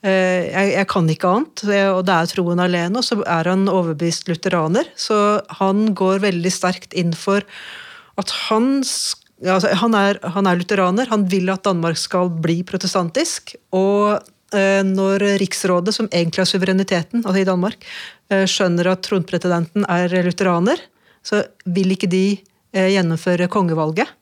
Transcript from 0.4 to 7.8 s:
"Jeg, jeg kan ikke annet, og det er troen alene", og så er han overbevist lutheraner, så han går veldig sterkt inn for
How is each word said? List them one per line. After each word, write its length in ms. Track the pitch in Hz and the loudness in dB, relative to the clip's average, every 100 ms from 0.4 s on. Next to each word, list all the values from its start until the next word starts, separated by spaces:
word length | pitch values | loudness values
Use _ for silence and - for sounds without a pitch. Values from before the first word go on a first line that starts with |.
| 170 | -2
"Jeg, 200 | 180 202 | 0 0
jeg 160 | 175 190 | 0 0
kan 220 | 202 160 | 2 2
ikke 180 | 160 185 | 2 2
annet, 360 | 196 320 - 208 202 196 | 2 0 -6 -2 2 2
og 80 | 185 185 | 2 2
det 80 | |
er 160 | 175 170 | 2 0
troen 280 | - 175 175 | -2 0 2
alene", 360 | 180 175 170 220 | 2 0 0 -2
og 80 | |
så 160 | - 214 - | -2 -2 0
er 240 | 170 165 | 0 2
han 160 | 190 196 | 2 2
overbevist 600 | 190 170 151 170 165 - | 2 0 -2 -2 -4 -4
lutheraner, 600 | 165 196 180 160 190 330 - | -4 0 0 2 0 -2 -6
så 460 | - 214 208 208 - | -2 2 2 2 -2
han 440 | - 190 196 220 | -2 0 2 0
går 260 | 190 190 196 | 0 0 2
veldig 320 | 202 180 175 | 0 0 -2
sterkt 420 | 185 180 185 - | -2 -2 -4 -8
inn 180 | - 170 | -4 -2
for 300 | 165 - 202 202 - - - | -2 0 -2 -2 -18 -18 -18